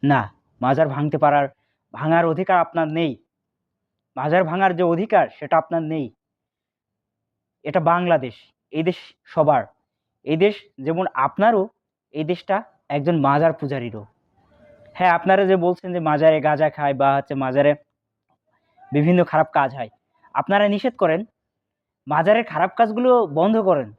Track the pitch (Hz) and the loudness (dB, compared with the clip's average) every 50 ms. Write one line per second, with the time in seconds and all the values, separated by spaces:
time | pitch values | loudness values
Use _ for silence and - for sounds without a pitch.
0 | - 143 143 131 107 95 _ _ _ _ _ _ 123 127 135 160 160 147 135 139 | 2 2 0 0 -2 -6 _ _ _ _ _ _ -2 -2 2 2 0 -2 0 -4
1 | 147 151 151 143 151 147 143 143 139 135 _ _ _ _ _ _ _ _ - 120 | -4 -4 -2 2 2 2 2 2 0 -2 _ _ _ _ _ _ _ _ -14 -8
2 | 147 156 165 170 170 165 160 156 185 - 190 175 165 - - 170 160 156 151 165 | -2 0 2 2 2 0 -2 -4 -2 0 2 0 0 0 -2 -4 -4 -4 -2 -4
3 | 170 151 120 104 _ _ _ _ _ _ _ _ _ _ _ _ _ _ _ _ | -4 -4 -4 -8 _ _ _ _ _ _ _ _ _ _ _ _ _ _ _ _
4 | _ _ _ 127 131 151 156 185 190 156 165 185 190 190 180 165 180 170 170 165 | _ _ _ -6 -4 0 0 0 0 0 -2 0 0 0 0 0 0 0 0 -2
5 | 202 220 220 190 151 110 - - 151 143 - 160 160 - 170 165 160 156 160 160 | -2 2 2 2 2 2 -4 -14 -6 0 0 0 0 0 -6 -4 -4 -4 -6 -6
6 | 139 113 _ _ _ _ _ _ _ _ _ _ _ _ _ _ _ _ _ _ | -8 -8 _ _ _ _ _ _ _ _ _ _ _ _ _ _ _ _ _ _
7 | _ _ _ _ _ _ _ _ _ _ _ _ _ 147 147 185 160 - 170 175 | _ _ _ _ _ _ _ _ _ _ _ _ _ -4 -4 -2 0 2 0 0
8 | 180 175 170 147 127 123 113 - _ _ _ _ _ _ - 151 165 175 175 - | 2 0 0 0 0 -6 -14 -16 _ _ _ _ _ _ -8 -4 -4 -4 -4 -6
9 | - - _ _ _ _ - 165 156 147 147 127 104 - _ _ _ _ _ _ | -12 -20 _ _ _ _ -2 0 0 2 2 0 -2 -6 _ _ _ _ _ _
10 | _ _ _ _ _ 135 151 160 190 208 208 - - _ _ - 131 147 165 175 | _ _ _ _ _ -6 -2 2 2 0 0 -2 -16 _ _ -10 -6 -6 -4 -4
11 | 185 - _ - 131 143 - - 202 226 233 202 190 220 _ _ _ _ _ _ | -4 -4 _ -2 -4 -2 0 0 2 2 2 2 -2 -4 _ _ _ _ _ _
12 | _ _ _ 147 156 151 180 175 - - 196 202 226 _ _ _ _ _ 139 147 | _ _ _ -8 -6 -4 -6 -6 -4 -4 -4 -4 -4 _ _ _ _ _ -6 -4
13 | 135 165 175 156 139 139 139 147 156 165 160 160 - 139 139 135 120 117 110 107 | -2 0 0 0 2 2 2 2 2 0 0 -2 -8 -8 -6 -8 -8 -10 -12 -14
14 | 101 - _ _ _ _ _ _ _ _ _ _ _ _ - _ - - _ - | -18 -18 _ _ _ _ _ _ _ _ _ _ _ _ -20 _ -20 -20 _ 0
15 | 180 185 170 170 175 190 190 196 202 185 190 180 170 180 180 - - 185 175 175 | 0 2 2 2 2 2 2 4 4 2 2 2 2 0 -2 -2 -6 -8 -8 -4
16 | 160 156 151 147 156 160 156 156 131 151 151 139 156 151 - - 147 139 139 127 | -2 0 0 4 4 4 4 4 2 0 0 2 0 -2 -2 -2 -4 -4 0 2
17 | 139 139 139 139 139 _ 143 135 135 131 131 139 143 147 147 143 _ _ _ _ | 2 2 2 0 -2 _ -6 -6 -4 -2 0 2 2 2 2 0 _ _ _ _
18 | _ _ _ _ _ _ _ _ _ _ _ _ _ _ _ _ - - - 147 | _ _ _ _ _ _ _ _ _ _ _ _ _ _ _ _ -18 -4 -2 0
19 | 147 165 180 180 170 - - 156 156 - - 156 139 135 127 135 120 107 _ _ | 2 2 2 2 2 2 2 0 0 0 0 -2 -2 -2 -4 -10 -12 -14 _ _
20 | _ _ _ _ _ _ _ - - - 196 202 208 202 202 202 - 254 240 - | _ _ _ _ _ _ _ -6 -2 0 0 2 2 2 0 -2 -2 -4 -2 0
21 | 196 165 156 170 220 _ _ _ _ _ _ _ _ _ _ _ _ _ _ _ | 0 0 0 -2 -4 _ _ _ _ _ _ _ _ _ _ _ _ _ _ _
22 | _ 135 147 151 165 190 214 226 233 - 160 156 170 190 - - 233 220 214 226 | _ -4 -2 0 2 2 2 2 0 -4 -2 -2 -2 -2 0 0 0 0 0 -2
23 | 247 254 247 240 220 165 143 156 170 202 220 226 214 190 175 143 123 107 107 | 2 2 2 2 2 0 0 0 0 2 2 2 2 2 0 0 -2 -8 -14